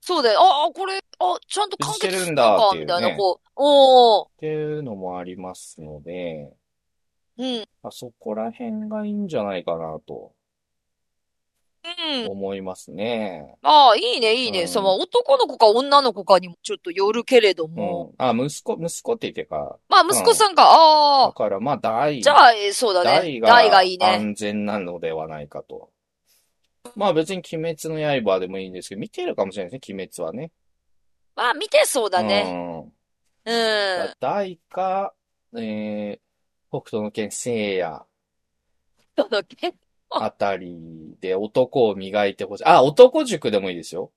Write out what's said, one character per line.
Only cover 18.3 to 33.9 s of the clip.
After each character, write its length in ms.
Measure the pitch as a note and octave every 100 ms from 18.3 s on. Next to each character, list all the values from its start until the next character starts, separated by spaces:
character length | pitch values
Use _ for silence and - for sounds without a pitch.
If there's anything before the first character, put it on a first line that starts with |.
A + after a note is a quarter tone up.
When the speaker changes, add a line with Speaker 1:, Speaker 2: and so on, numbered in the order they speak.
Speaker 2:
息 300 | A#2 C#3 -
子、 160 | - G#3
息 220 | E3 -
子 100 | -
っ 40 | A#3
て 80 | -
言 20 |
っ 20 |
て 100 | -
か。 340 | - - C#2 - _
Speaker 1:
ま 100 | -
あ、 20 |
息 200 | E4 F#4+
子 120 | G3+
さ 140 | A4+ G#4+
ん 60 |
か。 80 | D#4+
Speaker 2:
う 40 | A3+
ん。 20 |
Speaker 1:
あ 540 | B3+ D#4+ D4+ D4 C#4
あ。 20 | A#3
Speaker 2:
だ 40 |
か 160 | - A2
ら、 120 | G2
ま 120 | A#2
あ、 40 | C#4+
大。 440 | A2 A2+ D3 C#3+
Speaker 1:
じ 80 | A2+
ゃ 140 | D4+
あ、 80 | C4+
え、 200 | A3 G3+
そ 200 | G3 A#3
う 20 |
だ 100 | F3+
ね。 60 | F3
Speaker 2:
大 300 | - E3 B2+
が 80 | A2
Speaker 1:
大 220 | A#3+ A3+
が 120 | G3
い 120 | F#3
い 40 | F#3
ね。 80 | F#3
Speaker 2:
安 280 | F#3+ G#3+
全 300 | - G#3+ G#2
な 140 | G#2 G#2
の 220 | F2+ F2
で 120 | E2
は 160 | D#2+ D#2+
な 140 | D#2
い 60 | D2
か 140 | C#2+
と。 280 | - G1+ - _ _ _ _ _ _ _ _ _ - A3+
ま 120 | G3+
あ、 40 |
別 220 | D#3+ D#3+
に 80 | F#3+ E3
鬼 240 | E3 E3 D#3+
滅 0 |
の 460 | D#3+ D#3 D3+ C#3 G#2
刃 80 | F#2+
で 80 | F#2
も 120 | F#2+
い 80 | F#2+
い 40 |
ん 20 |
で 80 | F#2
す 100 | -
け 40 |
ど、 60 | G2
見 80 | A3
て 160 | -
る 100 | F4+
か 100 | -
も 80 | G2
し 60 | G2+
れ 60 |
な 40 | F2+
い 20 |
で 60 | C3
す 60 | -
ね、 40 |
鬼 160 | G2 F#2
滅 140 | -
は 80 | E2
ね。 200 | G#2 E3 _ _ _ _ _ _ _ _
Speaker 1:
ま 160 | - A#3+
あ、 40 |
見 140 | A#3+ G#4
て 160 | -
そ 220 | B4+ C#4 G#3+
う 40 |
だ 120 | F#3
ね。 220 | - G3+ G3
Speaker 2:
う 60 |
ん。 260 | F2 F2 E3+
Speaker 1:
う 60 | -
ん。 40 | _ _ _ _ _
Speaker 2:
だ-、 720 | - A#3 A3+ G#3+ G3